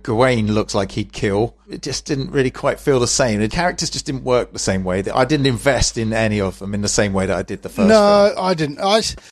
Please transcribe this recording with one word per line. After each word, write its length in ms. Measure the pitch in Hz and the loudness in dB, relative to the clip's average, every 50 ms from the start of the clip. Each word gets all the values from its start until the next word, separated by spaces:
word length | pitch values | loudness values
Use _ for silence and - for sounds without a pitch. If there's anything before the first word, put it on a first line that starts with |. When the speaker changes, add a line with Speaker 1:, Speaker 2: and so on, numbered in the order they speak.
| - | -4
Speaker 1:
Gawain 500 | - 113 110 131 131 127 113 107 104 107 | -2 0 2 4 4 2 2 0 0 0
looks 200 | 107 98 - - | 0 0 0 -2
like 180 | 107 98 95 - | -2 -2 -2 -4
he'd 200 | 113 104 - - | -6 -8 -8 -6
kill. 440 | - - 107 98 101 113 117 - _ _ - | -4 -2 0 0 0 0 -2 -4 _ _ -18
It 140 | - 180 - | -16 -12 -10
just 220 | 147 123 - - | -8 -8 -8 -6
didn't 240 | - 147 135 131 131 | -6 -6 -4 -4 -2
really 200 | 135 143 127 131 | -2 0 0 0
quite 280 | - - - 139 110 - | -2 -4 -2 -4 -4 -2
feel 180 | - 147 139 127 | 0 0 2 2
the 60 | 120 113 | 2 2
same. 320 | - - 139 120 107 104 | 0 0 0 2 2 0
The 80 | 107 110 | 0 0
characters 420 | - 180 170 180 175 - 170 - | 0 0 -2 -2 -2 -4 -6 -6
just 160 | - - - | -6 -6 -6
didn't 160 | - 135 127 127 | -6 -6 -6 -2
work 280 | 131 123 123 101 - - | 0 2 2 0 0 -4
the 60 | - | -6
same 260 | - - 95 95 92 | -2 -2 0 0 0
way. 180 | 92 90 98 95 104 - | -2 -2 -2 -2 0 0
I 120 | - 131 | 0 2
didn't 220 | 123 156 147 135 | 2 2 2 2
invest 520 | 139 123 104 110 143 131 113 - - - 120 | 0 0 0 0 0 2 2 0 -2 -2 -2
in 140 | 113 110 110 | -2 -2 0
any 260 | 110 113 107 107 104 | 0 0 0 0 0
of 180 | 98 95 90 - | 0 -2 -4 -6
them 120 | 98 98 104 | -8 -8 -6
in 80 | 101 104 | -4 -4
the 60 | 101 | -2
same 240 | - - 107 101 95 | 0 0 0 2 0
way 140 | 95 95 | 0 0
that 100 | 95 92 | 0 0
I 60 | 90 98 | -2 -4
did 200 | - 101 - - | -4 -8 -10 -10
the 60 | - | -8
first 200 | - - 208 202 | -2 2 4 6
Speaker 2:
No, 420 | 220 214 208 202 202 202 202 208 175 | 6 6 6 6 6 6 4 4 2
Speaker 1:
film. 120 | - 190 | 0 -2
Speaker 2:
I 80 | 185 185 | -2 0
didn't. 260 | 156 160 143 143 - | 0 -2 -4 -4 -2
I 180 | 196 196 208 226 | 0 2 2 2
s-, 180 | 202 - - - - - | 0 -2 -6 -12 -16 -20